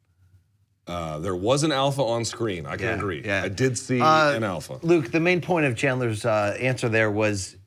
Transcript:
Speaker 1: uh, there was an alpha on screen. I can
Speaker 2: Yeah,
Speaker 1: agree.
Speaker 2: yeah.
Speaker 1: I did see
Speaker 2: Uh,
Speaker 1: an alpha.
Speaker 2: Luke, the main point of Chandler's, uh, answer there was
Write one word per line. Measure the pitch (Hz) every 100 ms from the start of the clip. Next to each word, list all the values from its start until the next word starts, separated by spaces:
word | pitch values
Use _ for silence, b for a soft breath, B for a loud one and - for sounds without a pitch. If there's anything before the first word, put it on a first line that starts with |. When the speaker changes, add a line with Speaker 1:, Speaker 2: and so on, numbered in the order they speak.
| _ _ _ _ _ _ _ _ -
Speaker 1:
uh, | 87 82 76
there | 92 90
was | 101 143
an | 156
alpha | 135 139 135
on | 117 117
screen. | 110 - 113 87 71
I | 92
can | 95
Speaker 2:
Yeah, |
Speaker 1:
agree. | 85 101 78
Speaker 2:
yeah. | 101 98
Speaker 1:
I | 95
did | 98 131 120
see | - 127
Speaker 2:
Uh, | 151 156 151
Speaker 1:
an | 139
alpha. | 107 85 - -
Speaker 2:
Luke, | 165 170 -
the | 165
main | 165 180
point | 156 175 147
of | 113
Chandler's, | 143 127 123 104
uh, | 117 107 104 101
answer | 127 120 123
there | 110 110
was | 104 107 104 98 -